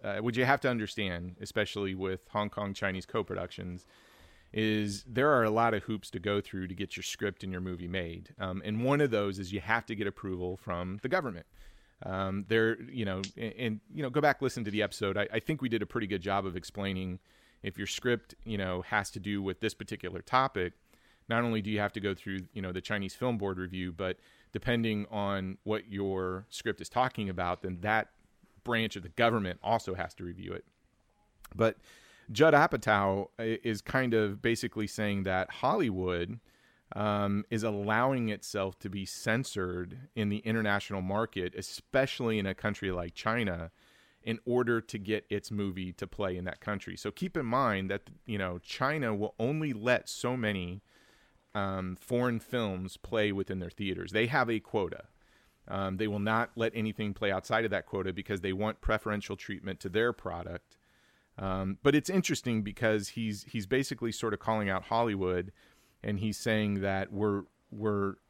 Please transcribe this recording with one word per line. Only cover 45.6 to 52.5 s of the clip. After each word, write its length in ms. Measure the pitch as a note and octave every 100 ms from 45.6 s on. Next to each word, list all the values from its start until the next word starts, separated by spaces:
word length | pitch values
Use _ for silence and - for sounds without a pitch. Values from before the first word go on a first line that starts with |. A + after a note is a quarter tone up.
| G2 F#2 F#2
to 120 | -
play 300 | F#2+ - F#2+
in 80 | F2+
that 160 | F2+ -
country. 380 | - G2+ - F#2
So 120 | G#2
keep 280 | - F3+ D#3+
in 80 |
mind 440 | A#2 B2+ B2 G2 F#2+
that, 200 | G2+ - -
you 120 | - G2+
know, 220 | F#2 F2
China 560 | - - C3+ D#3 A#2+
will 180 | G2+ G#2 -
only 320 | A#2+ D#3 D3+
let 380 | G#2 A#2 A#2+ -
so 260 | - B2
many, 460 | B2+ G#2+ G2 F2 F#2+ - _ _ _ _ _ _
um, 400 | G#2+ G2 F#2+ F#2 F2+
foreign 400 | - B2 B2 A2+
films 580 | -